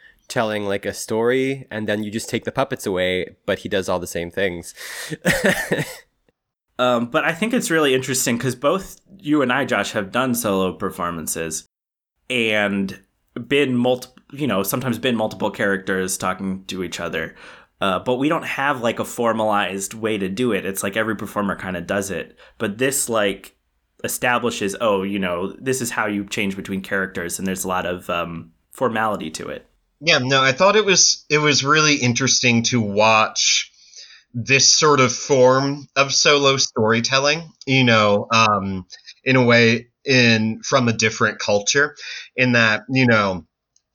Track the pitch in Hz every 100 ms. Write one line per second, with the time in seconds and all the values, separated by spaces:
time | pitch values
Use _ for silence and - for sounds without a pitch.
0 | - _ - 123 110 104 101 101 104 -
1 | - 110 117 131 135 135 - 107 107 104
2 | 104 110 - 113 - - 139 127 113 90
3 | 92 92 - - - 95 - 98 92 90
4 | 87 85 85 - 98 87 - - - -
5 | - 156 - - 190 - - 143 - -
6 | _ _ _ _ _ _ _ - 127 120
7 | 120 156 147 165 220 247 - 165 143 131
8 | 131 123 - 117 131 120 143 190 - -
9 | _ - 147 151 127 131 127 107 101 110
10 | 95 120 131 117 107 95 92 82 95 90
11 | 87 85 76 85 80 80 - _ _ _
12 | _ _ - 127 113 107 101 101 95 -
13 | _ _ _ 123 120 143 135 123 127 123
14 | - _ _ 135 143 98 95 131 131 107
15 | 131 113 107 95 107 98 101 95 95 95
16 | 92 - 92 92 95 95 - 92 87 -
17 | 85 82 80 - - - _ _ 98 92
18 | 131 127 147 160 127 - 139 131 117 117
19 | 104 - 117 113 107 101 92 98 98 113
20 | 110 107 95 95 123 95 90 98 101 113
21 | 110 107 104 107 101 87 95 90 85 98
22 | 95 82 - _ - _ 110 107 135 135
23 | - 113 101 95 - _ _ _ _ _
24 | 113 - 123 120 117 113 101 - 113 98
25 | 98 101 92 87 98 - 127 127 117 -
26 | 107 101 98 - 101 95 92 95 95 98
27 | 95 92 85 - 95 92 95 92 87 90
28 | - 87 85 82 - _ _ - 127 110
29 | 110 98 78 - - - - _ _ _
30 | 151 151 127 135 131 131 190 214 202 175
31 | - - - 151 151 123 135 156 151 143
32 | 123 120 131 - 127 117 113 123 104 101
33 | 110 110 107 - - - - _ - -
34 | - - _ 120 101 135 - - 151 139
35 | 123 - - 135 127 131 139 143 139 135
36 | 139 - 160 147 139 135 - 127 110 113
37 | 120 135 143 160 160 _ - 135 123 110
38 | 104 101 - 113 107 101 98 95 - -
39 | - - 131 131 120 117 117 117 - _
40 | 139 127 117 113 110 110 - 139 117 107
41 | 110 - 110 - - 104 - 143 147 -
42 | - - - - 127 120 110 107 - 131
43 | 127 110 101 90 - _ _ _ _